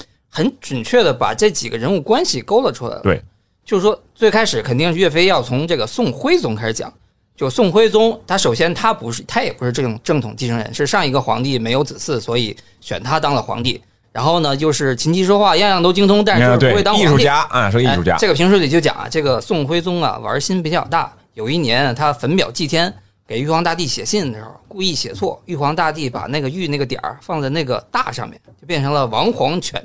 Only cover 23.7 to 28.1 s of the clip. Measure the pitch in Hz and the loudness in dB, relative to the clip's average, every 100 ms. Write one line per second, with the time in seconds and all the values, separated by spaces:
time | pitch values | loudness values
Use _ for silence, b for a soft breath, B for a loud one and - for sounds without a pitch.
23.7 | 165 151 - 107 208 147 107 110 - - | -2 -4 -6 -4 -2 -4 -6 -14 -20 -16
24.7 | 196 190 147 - - 190 - - 156 143 | -6 -4 -2 -6 -6 -6 -6 -8 -4 -2
25.7 | 156 160 156 135 123 95 147 135 175 170 | 0 -2 -2 -6 -6 -6 -4 -4 -4 -4
26.7 | 143 131 120 80 127 - 165 135 156 135 | -4 -4 -6 -8 -10 -8 -4 -2 -2 -2
27.7 | 117 - 233 254 | -4 -4 -4 -4